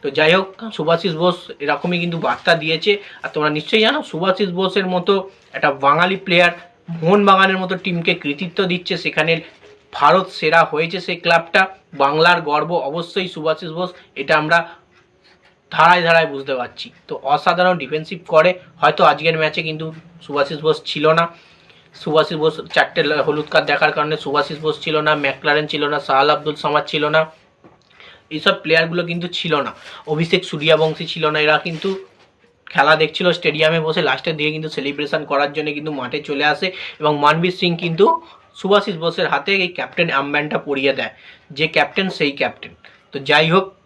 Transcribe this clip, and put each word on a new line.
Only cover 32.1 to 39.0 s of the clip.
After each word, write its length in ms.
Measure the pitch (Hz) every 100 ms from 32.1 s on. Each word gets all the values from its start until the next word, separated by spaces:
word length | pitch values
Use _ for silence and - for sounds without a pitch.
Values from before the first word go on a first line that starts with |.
| _ _ _ _ _ -
খেলা 260 | - 143 156
দেখছিল 360 | 156 - 180
স্টেডিয়ামে 480 | 170 165 151 156 165
বসে, 220 | 156 160
লাস্টের 360 | 151 131 - 156
দিকে 140 | 151
কিন্তু 180 | 156 156
সেলিব্রেশন 560 | 156 139 143 147 156 147
করার 280 | 143 143
জন্য 180 | 147 151
কিন্তু 200 | 147 156
মাঠে 300 | 143 123 147
চলে 240 | 143 143 147
আসে। 260 | 147 - - - -
এবং 180 | 151 147
মনবীর 340 | 147 160 180
সিং 260 | 180 180 165
কিন্তু 440 | 175 165 208 330 - - _ -
সুভাশিস 400 | 190 202 202
বোসের 320 | 170